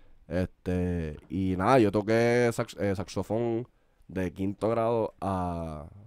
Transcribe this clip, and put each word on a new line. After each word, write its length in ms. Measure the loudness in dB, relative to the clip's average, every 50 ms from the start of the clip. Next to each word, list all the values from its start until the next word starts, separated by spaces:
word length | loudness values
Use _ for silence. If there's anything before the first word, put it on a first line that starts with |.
| -20 -20 -20 -20 -10 -4
Este, 880 | -2 -2 -2 -2 -4 _ -6 -2 -2 0 0 0 -2 -2 -4 -6 -8 -10 -10 -6
y 260 | -4 -2 0 0 0
nada, 220 | 2 4 6 6 6
yo 140 | 6 6
toqué 580 | 4 2 2 2 2 4 4 4 4 4 2 2
sax-, 240 | 0 -2 -6 -6 -6 -4
eh, 140 | -2 -2 -2
saxofón 680 | -2 -4 -6 -6 -6 -4 -2 -2 -2 -2 -2 -2 -2 -4 -8 _ _ _ _ _ _ -16 -8
de 240 | -4 -4 -4 -4
quinto 360 | -2 -4 -4 -4 -4 -2 -2 0
grado 440 | 0 0 0 0 0 0 -2 -2 -4 -6
a, 680 | -4 -4 -2 -2 -2 -4 -4 -6 -6 -8 -10 -12 -14 -16 -18 -20 -20